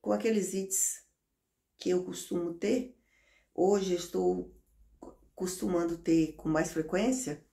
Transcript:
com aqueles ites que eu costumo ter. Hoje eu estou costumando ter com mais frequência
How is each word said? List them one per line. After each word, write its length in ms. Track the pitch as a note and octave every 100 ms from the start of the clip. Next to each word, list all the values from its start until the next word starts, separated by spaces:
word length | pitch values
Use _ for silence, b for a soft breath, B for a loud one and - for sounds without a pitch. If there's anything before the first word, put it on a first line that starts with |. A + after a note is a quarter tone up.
com 100 | G#3+
aqueles 400 | G#3 A3+ G#3+ F3+
ites 500 | F#3+ F#3+ - - - _ _ _ _ _ _ _ _
que 100 | -
eu 160 | F3+
costumo 480 | F#3 F3 - F3+ E3+
ter. 420 | E3+ G3+ C4 - - b b b b b
Hoje 400 | - F#3 G3+ F#3+
eu 40 | F3
estou 560 | - F#3 F3+ F3+ F3+ - _ _ - _ - - _
costumando 640 | - F#3 - G#3+ F3 E3+ E3
ter 380 | - E3 D#3
com 160 | - D#3+
mais 220 | D#3 E3+
frequência 720 | D#3+ D#3 F#3 A3+ C4 - D3 -